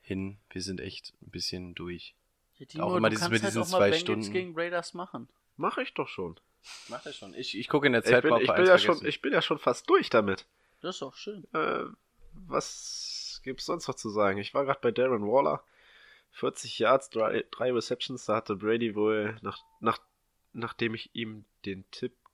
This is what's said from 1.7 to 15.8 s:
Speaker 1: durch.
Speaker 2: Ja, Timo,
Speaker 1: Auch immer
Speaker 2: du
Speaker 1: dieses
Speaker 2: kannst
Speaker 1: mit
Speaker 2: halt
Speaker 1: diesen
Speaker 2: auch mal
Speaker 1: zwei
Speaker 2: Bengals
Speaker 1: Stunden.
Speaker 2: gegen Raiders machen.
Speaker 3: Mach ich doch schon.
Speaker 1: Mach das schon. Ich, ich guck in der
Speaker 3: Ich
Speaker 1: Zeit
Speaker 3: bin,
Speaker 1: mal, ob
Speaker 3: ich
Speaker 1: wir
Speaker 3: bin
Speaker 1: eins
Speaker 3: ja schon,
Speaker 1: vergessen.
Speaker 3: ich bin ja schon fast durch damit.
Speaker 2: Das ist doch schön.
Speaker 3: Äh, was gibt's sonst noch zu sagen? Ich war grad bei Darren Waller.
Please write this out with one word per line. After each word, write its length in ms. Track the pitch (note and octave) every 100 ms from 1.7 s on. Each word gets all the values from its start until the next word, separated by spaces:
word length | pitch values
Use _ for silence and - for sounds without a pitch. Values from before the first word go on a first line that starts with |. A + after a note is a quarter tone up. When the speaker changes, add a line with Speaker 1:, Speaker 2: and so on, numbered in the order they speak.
| F2
Speaker 1:
durch. 400 | F2 F2 - _ _ _ _ _
Speaker 2:
Ja, 80 | C#3+
Timo, 180 | D#3 D#3
Speaker 1:
Auch 100 | F3+
immer 140 | A2
Speaker 2:
du 20 |
Speaker 1:
dieses 100 | A2 F3
Speaker 2:
kannst 20 |
Speaker 1:
mit 120 | A2+
Speaker 2:
halt 80 | -
Speaker 1:
diesen 100 | A2+
Speaker 2:
auch 60 | A2
mal 80 | F#3
Speaker 1:
zwei 80 | G2+
Speaker 2:
Bengals 160 | D#3+
Speaker 1:
Stunden. 320 | F3+ - D3
Speaker 2:
gegen 200 | C3 F#3 D#3+
Raiders 380 | E3+ F3 E3+ F3
machen. 340 | F3+ C3 A#2 _ _ -
Speaker 3:
Mach 220 | E3+ B3+
ich 160 | B3+
doch 140 | - C#3
schon. 300 | - F2+ E2 _ _ - - -
Speaker 1:
Mach 120 | A#2
das 120 | - -
schon. 180 | G2 -
Ich, 220 | C3+ -
ich 120 | -
guck 160 | D3+ C#3
in 80 |
der 100 | B2
Speaker 3:
Ich 60 | G#2+
Speaker 1:
Zeit 140 | B2+
Speaker 3:
bin, 80 | D3
Speaker 1:
mal, 60 | A#2
ob 40 |
Speaker 3:
ich 80 | B2+
Speaker 1:
wir 60 | E3
Speaker 3:
bin 60 |
Speaker 1:
eins 60 | F#3
Speaker 3:
ja 80 | F3
schon, 160 | - E3
Speaker 1:
vergessen. 120 | -
Speaker 3:
ich 120 | D3
bin 120 | C#3
ja 80 | E3
schon 180 | - D3+
fast 280 | - A#2+ -
durch 200 | F#3+ -
damit. 380 | A#2 G2+ F#2+ - _ _ _
Speaker 2:
Das 140 | D#3+ F#3
ist 60 |
doch 140 | C3+ -
schön. 320 | - G#3 -
Speaker 3:
Äh, 320 | - D#3 - - - _ _ -
was 1040 | - - C#3 - - - - - - - -
gibt's 220 | - B2+ -
sonst 220 | F3 -
noch 80 | B2
zu 140 | A2+
sagen? 300 | G#2 G2+ G2
Ich 140 | G2+
war 120 | B2+ C#3
grad 160 | C#3
bei 100 | B2
Darren 300 | A2+ C3 A#2+
Waller. 420 | G#2 B2+ - D2 _ _